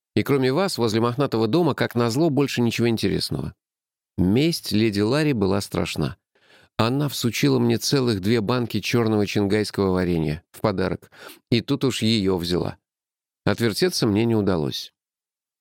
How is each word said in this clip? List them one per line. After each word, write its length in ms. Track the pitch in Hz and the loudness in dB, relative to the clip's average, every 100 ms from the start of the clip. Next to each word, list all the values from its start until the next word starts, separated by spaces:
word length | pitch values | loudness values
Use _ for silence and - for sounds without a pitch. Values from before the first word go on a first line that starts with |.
| _ - | _ -2
И 60 | |
кроме 280 | 104 139 127 | 0 2 2
вас, 280 | 139 196 - | 0 -2 0
возле 240 | 117 110 | 0 2
мохнатого 440 | 120 120 135 113 113 | 0 0 0 0 2
дома, 280 | 156 160 | 2 2
как 200 | 120 117 | 0 -2
назло, 360 | 120 120 120 170 | 0 0 2 2
больше 320 | 135 139 - | 2 0 0
ничего 260 | 120 - 117 | 0 0 0
интересного». 680 | 110 95 85 - - - - _ _ _ _ _ - | 0 0 -2 -4 -6 -8 -12 _ _ _ _ _ 0
Месть 560 | 90 110 160 165 - | 2 2 2 -2 -2
леди 280 | 104 113 101 | 0 0 0
Ларри 340 | 107 143 156 | 0 0 0
была 260 | 123 95 98 | 0 0 0
страшна. 560 | - - 87 - 71 - _ _ _ - _ - | -2 -4 -4 -4 -6 -6 _ _ _ -20 _ -2
Она 320 | 113 135 147 | 0 0 -2
всучила 480 | - 120 - 147 131 | -2 -4 0 2 2
мне 180 | 120 117 | 2 0
целых 460 | - 139 123 101 | 0 0 0 0
две 180 | 92 117 | 2 0
банки 400 | 98 123 117 107 | 0 -2 -2 -4
чёрного 460 | - 120 113 107 101 | 0 0 2 2 0
чингайского 640 | 104 101 107 104 - 98 | 0 0 0 0 0 0
варенья 520 | 92 87 85 78 76 _ | 2 2 0 0 -4 _
в 100 | - | -4
подарок. 480 | 110 95 90 85 - - - - - | -2 0 -2 -4 -10 -20 -20 -12 -2
И 100 | 120 | -2
тут 240 | - 135 | 0 -2
уж 160 | 135 - | -2 0
её 380 | 110 113 95 92 | 0 2 0 0
взяла. 400 | 85 87 101 - _ _ _ _ _ _ | 0 -2 -2 -8 _ _ _ _ _ _
Отвертеться 640 | - 104 113 95 180 - 123 | -4 0 -2 0 -2 0 2
мне 180 | 101 | 2
не 100 | 117 | 2
удалось. 600 | 110 101 87 71 - - _ _ _ _ _ _ _ | 2 2 0 -2 -6 -12 _ _ _ _ _ _ _